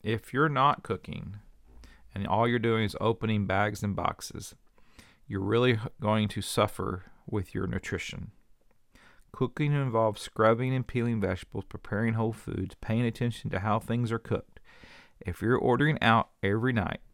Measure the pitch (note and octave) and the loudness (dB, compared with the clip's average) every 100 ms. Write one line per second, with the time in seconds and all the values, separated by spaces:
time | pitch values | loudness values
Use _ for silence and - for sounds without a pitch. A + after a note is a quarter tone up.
0 | G#2+ A2 - B2+ D#3 C3+ C#3 - - F#2+ | -2 -4 -2 0 2 4 2 2 -4 -6
1 | - - - G2+ - - - - - - | -6 -10 -10 -14 -18 -20 -20 -20 -20 -20
2 | - G2+ G2+ G2+ A#2+ A#2+ A#2 A2+ G#2 - | -12 -8 -2 2 2 2 2 2 0 0
3 | A2 A2+ A2+ G#2+ G2 G2 G#2 G#2+ G#2 F#2+ | 0 2 0 0 2 2 2 0 -2 0
4 | - - - - - - _ _ - - | -2 -4 -10 -12 -14 -18 _ _ -20 -20
5 | - _ - G2+ G2 A#2 B2+ A2+ A2 - | -20 _ -8 -4 0 4 4 2 -4 -4
6 | G#2+ A2 G#2+ G#2 - - G#2 - F#2+ F#2 | 0 2 0 -2 -4 0 0 0 -6 -6
7 | - - - G#2+ F2+ G2 G2 A2+ - F#2+ | -10 -18 -6 -6 -4 -6 -4 -4 -4 -6
8 | - - G#2 - _ - _ _ _ _ | -6 -10 -14 -16 _ -20 _ _ _ _
9 | - - - - B2+ - D3 C#3+ C3+ A2+ | -20 -20 -20 -2 -2 0 0 0 2 2
10 | A2 G#2+ - - A2 A#2 B2+ C3 A#2+ B2 | 2 0 -10 2 4 4 2 -2 -2 -2
11 | A#2 A2+ F#2+ F#2+ - - - - - G#2 | 0 0 0 -2 -6 -10 -10 -14 -6 -2
12 | A#2 A2 A2+ A2 - - G2 - - A2+ | 0 0 -2 -4 -8 -6 -6 -8 -2 0
13 | A#2+ A2+ A#2+ - - F#2+ G#2 G#2+ - A#2 | 0 0 -4 -4 -6 -2 0 0 0 -2
14 | A#2 A2+ - A2 - - - - - - | 0 -2 -2 -4 -4 -20 -20 -20 -20 -20
15 | - - - F2+ G#2+ B2+ - B2 D3 D#3 | -20 -10 -8 -2 2 4 4 4 4 4
16 | A2+ A2+ - _ G2 G#2+ B2 A#2 F2 - | 4 4 2 _ 0 2 2 0 -2 -6
17 | - | -14